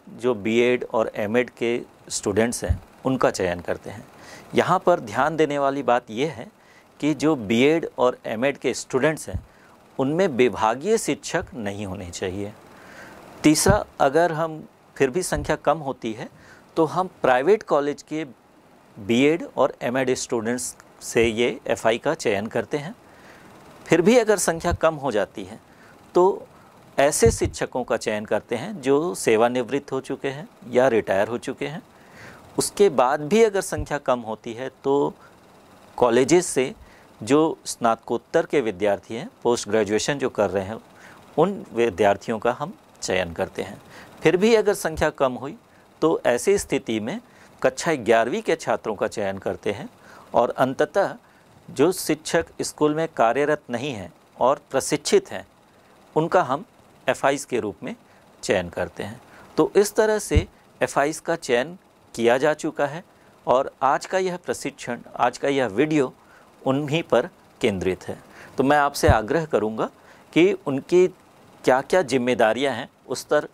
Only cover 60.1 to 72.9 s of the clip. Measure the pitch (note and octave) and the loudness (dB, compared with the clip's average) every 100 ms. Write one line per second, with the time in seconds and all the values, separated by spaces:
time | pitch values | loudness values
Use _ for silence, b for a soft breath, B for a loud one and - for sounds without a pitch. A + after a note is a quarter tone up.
60.1 | G#3+ - D3+ F#3 b b - B2+ - C#3+ | 0 0 0 0 b b -6 -2 0 0
61.1 | D#3+ - E3 - A#2+ C#3+ F3+ _ _ _ | -2 -4 -4 0 0 0 -8 _ _ _
62.1 | - A#2 B2+ D3+ D3+ D#3 - C#3+ D#3 - | 0 2 4 2 0 -4 -4 -4 -6 -16
63.1 | b b b - C3 C#3 - C3+ D#3+ - | b b b 0 0 0 -2 0 0 -2
64.1 | F#3+ F#3 F3 - A#2 C#3+ - - A#2 - | -2 -2 -4 -6 -6 -8 -10 -10 -10 -10
65.1 | - B2+ B2+ C#3 C#3 A#2+ G2 D#3 D#3 C3+ | -2 -2 0 -2 0 0 0 2 2 0
66.1 | - b b b _ C3+ C3+ D3 D#3 D#3+ | -4 b b b _ -2 -2 -2 -4 0
67.1 | A#2+ E3 - _ - A#2+ F#2+ F#2+ F2+ - | 0 0 -8 _ -4 -2 0 -2 -4 -8
68.1 | - - B B - C3+ D3 C#3+ - D#3+ | -14 -16 B B -2 2 4 2 2 4
69.1 | A#2 G#2+ D3 D#3 A#2 G#2+ A2 G3+ B B | 4 2 -4 -2 -2 -2 -4 -8 B B
70.1 | B _ D#3 F3+ G3 - C3+ - F3+ F3+ | B _ 2 2 2 -6 -6 2 2 2
71.1 | - _ _ - - - C3 C#3 F#3 D3 | 0 _ _ -20 -4 0 0 2 0 2
72.1 | C3 B2 A#2+ A2 A2+ C#3 A#2 D#3 | 0 0 2 2 2 -2 -4 -10